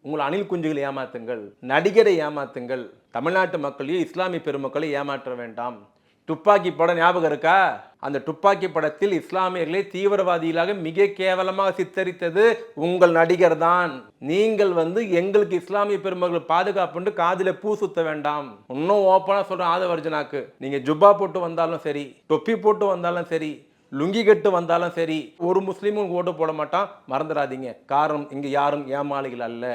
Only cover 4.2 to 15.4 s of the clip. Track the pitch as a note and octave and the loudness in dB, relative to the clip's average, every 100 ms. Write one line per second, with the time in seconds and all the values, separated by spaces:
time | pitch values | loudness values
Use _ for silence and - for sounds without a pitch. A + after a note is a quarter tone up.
4.2 | F#3 F3 D#3 C#3 C3+ D3 D#3 C#3+ C#3+ C#3 | -6 -4 -6 -6 -4 -4 -4 -4 -4 -6
5.2 | B2 B2 A#2 A2+ A#2+ A2 G2+ _ _ _ | -8 -10 -10 -8 -10 -10 -20 _ _ _
6.2 | - D#3+ - G#3 F3+ D3 E3 F3 E3+ F3+ | -8 -2 4 4 4 0 0 4 4 4
7.2 | D#3+ D3 D3+ F#3+ F3+ A2 - _ C3+ C#3 | 0 0 2 4 4 0 -12 _ -6 -6
8.2 | D#3 D#3 G3 G3 F3+ D#3+ D#3 D3+ G3+ F3 | -6 0 2 2 0 0 -2 0 0 0
9.2 | - F#3 F#3 F3+ D#3+ F3+ G3 F#3 G3 G3 | -2 -2 -2 -2 -2 -2 -4 -2 0 2
10.2 | F3+ E3+ E3 E3 F3 G#3 D#3+ E3 G3+ G3+ | 2 2 0 0 0 -2 -4 2 2 2
11.2 | F#3 F#3 F#3 F#3+ G3 F#3 F3+ - F#3 F3+ | 0 0 0 0 0 0 -4 -2 -4 -2
12.2 | F3 E3 A3+ A3+ - - D#3+ F3+ F3 E3 | -4 4 4 4 -6 -4 -2 6 6 6
13.2 | E3 F3 F3+ D#3 E3 F3+ F3 C3 - _ | 4 6 6 6 4 4 2 -4 -16 _
14.2 | C3 F3 A3 G#3+ G3+ F3 E3 F#3 A3+ E3+ | -4 0 2 2 2 2 0 -2 0 0
15.2 | F#3 G3+ | 2 2